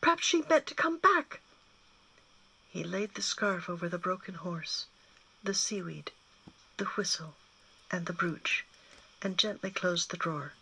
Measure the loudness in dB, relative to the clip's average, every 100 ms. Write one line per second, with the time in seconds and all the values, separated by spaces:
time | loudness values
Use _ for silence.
0 | 6 4 4 2 6 4 4 0 0 6
1 | 6 6 2 -10 _ -20 _ _ _ _
2 | _ -20 _ -20 -20 _ _ -8 -4 -2
3 | -2 -2 -4 0 0 0 -4 -4 -4 -2
4 | -2 -4 -4 -10 -6 -6 -6 -6 -8 -14
5 | -20 -20 -20 _ -4 -2 0 -2 -6 -8
6 | -10 -14 _ -20 -20 -20 -20 -6 -4 -2
7 | -2 -2 -4 -16 -20 _ -20 -20 -6 -4
8 | -4 -2 -2 0 -2 -2 -2 -14 -20 -20
9 | -20 -8 -6 0 0 0 -4 0 0 2
10 | -2 -2 -2 -2 -6 -12